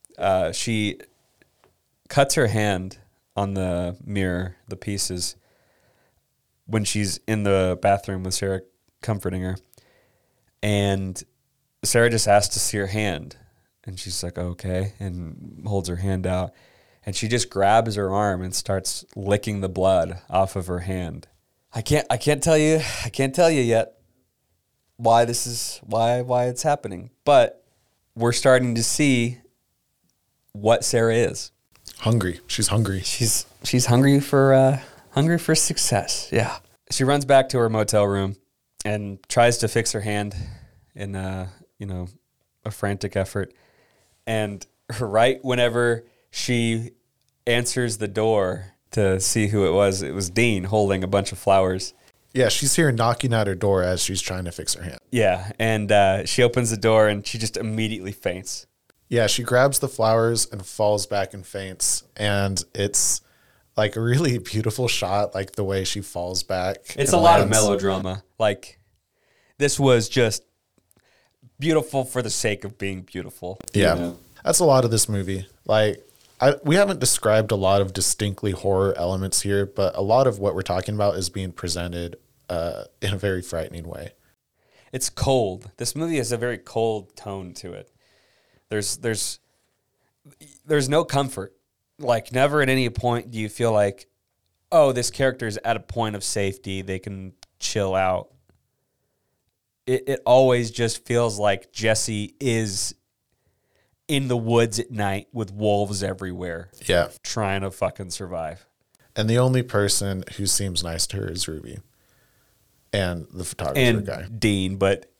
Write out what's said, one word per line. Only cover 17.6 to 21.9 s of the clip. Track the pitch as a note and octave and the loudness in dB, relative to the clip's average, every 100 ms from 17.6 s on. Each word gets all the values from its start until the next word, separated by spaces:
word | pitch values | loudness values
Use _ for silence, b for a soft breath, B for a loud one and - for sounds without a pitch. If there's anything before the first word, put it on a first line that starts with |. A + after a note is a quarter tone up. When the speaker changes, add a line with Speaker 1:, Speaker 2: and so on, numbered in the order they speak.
| G2 A2+ A2+ G2+ | 6 6 4 -2
Speaker 1:
her | G2 | 0
arm | G2 G#2 F2+ | 0 0 -2
and | F2+ | -4
starts | - - F#2+ - - - - | -6 -4 -4 -4 -10 -12 -8
licking | G2 G2+ A2 G2+ | 0 0 0 -4
the | F#2+ | -4
blood | F2+ F#2 F#2 E2 F2 - | 0 2 2 0 -6 -4
off | F2+ F#2+ G2 | 0 0 -2
of | F2+ | -6
her | F2 | -6
hand. | F#2 F#2+ E2+ - - _ _ _ _ | -4 -6 -6 -10 -18 _ _ _ _
I | A#2 | -8
can't, | - | 0